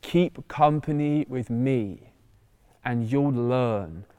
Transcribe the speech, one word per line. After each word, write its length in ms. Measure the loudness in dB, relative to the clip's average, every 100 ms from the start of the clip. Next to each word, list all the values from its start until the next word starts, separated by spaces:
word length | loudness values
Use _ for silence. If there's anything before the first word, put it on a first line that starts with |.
"Keep 480 | 0 2 2 -2 -14
company 760 | 2 4 4 0 -2 0 0 -2
with 220 | -4 -4
me, 600 | 0 2 0 -2 -8 -16 _ _ _ _ _ _ _ -4
and 240 | -4 0
you'll 220 | 0 0
learn 760 | 0 0 0 0 -2 -6 -12 -18